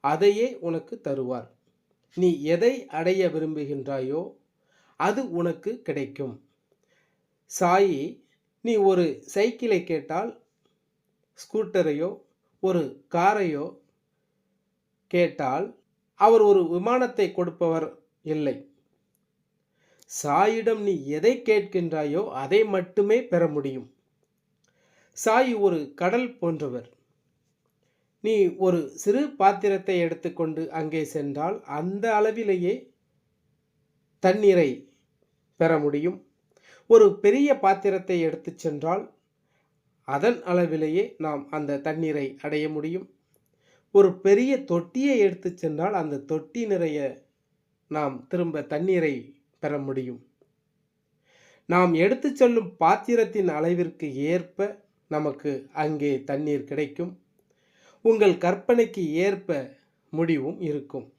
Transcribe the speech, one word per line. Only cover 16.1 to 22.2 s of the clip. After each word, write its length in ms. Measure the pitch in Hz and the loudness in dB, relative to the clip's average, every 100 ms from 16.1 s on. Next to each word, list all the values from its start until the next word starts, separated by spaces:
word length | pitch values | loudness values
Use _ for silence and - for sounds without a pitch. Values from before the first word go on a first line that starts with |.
| _ | _
அவர் 260 | 214 226 208 | 6 8 8
ஒரு 180 | 202 165 | 6 4
விமானத்தை 600 | 175 208 254 254 - 185 | -2 0 0 0 0 -2
கொடுப்பவர் 600 | 185 175 160 170 165 156 - _ _ 156 | 0 -4 -2 -2 0 -4 -12 _ _ -6
இல்லை. 320 | 156 143 120 - _ _ _ _ _ _ _ _ _ _ _ _ _ _ | -2 -2 -4 -12 _ _ _ _ _ _ _ _ _ _ _ _ _ _
சாயிடம் 720 | - 147 147 208 226 226 220 | -10 -2 2 2 2 -2 0
நீ 140 | 202 170 139 | -2 -4 -4
எதை 260 | 151 202 247 | 2 2 2
கேட்கின்றாயோ 840 | 226 214 202 185 170 156 151 156 | 2 2 2 -4 -2 -4 -2 -2